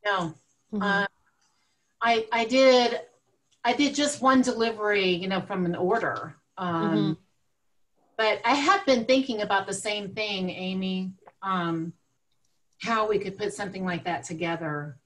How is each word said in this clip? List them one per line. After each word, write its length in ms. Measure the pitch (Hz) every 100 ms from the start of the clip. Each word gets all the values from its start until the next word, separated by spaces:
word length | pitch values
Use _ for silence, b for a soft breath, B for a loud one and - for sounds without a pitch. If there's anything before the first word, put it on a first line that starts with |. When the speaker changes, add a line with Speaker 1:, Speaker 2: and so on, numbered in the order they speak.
| 208
Speaker 1:
No. 280 | 196 170 160 _ _ _
Speaker 2:
Mm-hmm. 80 | 214
Speaker 1:
Uh, 240 | 202 202 202 _ _ _ _ _ _ _ _ _
I, 260 | 233 233 220
I 140 | 233 226
did, 560 | 254 262 247 240 240 - _ _ _ _ _
I 100 | 240
did 200 | 240 285 285
just 260 | 294 -
one 200 | 262 262
delivery, 680 | 254 220 226 214 208 208 190
you 180 | 175 190
know, 140 | 190
from 240 | 185 196 175
an 100 | 170
order. 600 | 180 226 175 104 156 - _ -
Um, 260 | 180 165 165
Speaker 2:
Mm-hmm. 200 | 160 156 160 _ _ _ _ _ _ _ _ _ -
Speaker 1:
but 240 | 220 208 233
I 80 |
have 320 | 277 285 392 392
been 200 | 254 226
thinking 360 | 262 262 220
about 240 | 202 196 196
the 60 |
same 400 | 190 220 208 202
thing, 360 | 196 214 196 185
Amy, 640 | - 185 190 190 185 185 190 - _
um, 520 | 196 185 170 165 165 - _ _ _ _ _ _ _ _
how 280 | 233 226 214
we 100 | 208
could 200 | 190 190
put 160 | 202
something 300 | - 202 190
like 200 | 185 170 180
that 180 | 170
together 720 | - 160 170 165 165 147 147 139